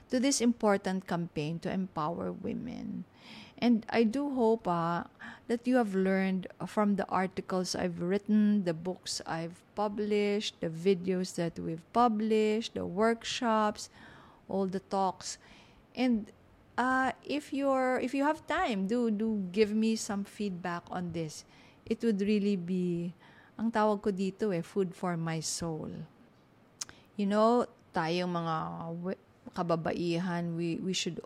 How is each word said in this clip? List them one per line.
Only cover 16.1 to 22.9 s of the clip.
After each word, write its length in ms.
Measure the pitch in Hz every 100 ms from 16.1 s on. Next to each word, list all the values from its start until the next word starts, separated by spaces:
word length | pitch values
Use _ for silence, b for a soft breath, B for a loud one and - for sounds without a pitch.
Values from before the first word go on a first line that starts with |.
| 220 214 - - - - -
ah, 360 | 254 262 262 - -
if 240 | 277 -
you're, 480 | 269 277 269 254 254
if 160 | 254 269
you 80 |
have 240 | 285 302 -
time, 400 | 311 359 202 190
do, 240 | 240 233
do 320 | 208 226 214 185
give 240 | 185 208 214
me 220 | 220 220
some 260 | - 202
feedback 600 | 196 - 208 175 180 175 -
on 220 | 175 175
this. 320 | 165 156 - - B B B -
It 160 | 233
would 200 | 233 196
really 340 | 202 214 202 196
be 580 | 170 185 180